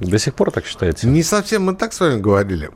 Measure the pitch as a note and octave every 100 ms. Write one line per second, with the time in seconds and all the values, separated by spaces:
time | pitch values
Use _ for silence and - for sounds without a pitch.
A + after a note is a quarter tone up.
0 | F#2 G#2+ D3 - G#3 - - - F2+ E2
1 | A#2 D#3 D#3+ G#3 G3+ G#3+ F#3+ F#3+ A3+ -
2 | E3+ A2+ G2+ G2 G2+ F2 D#2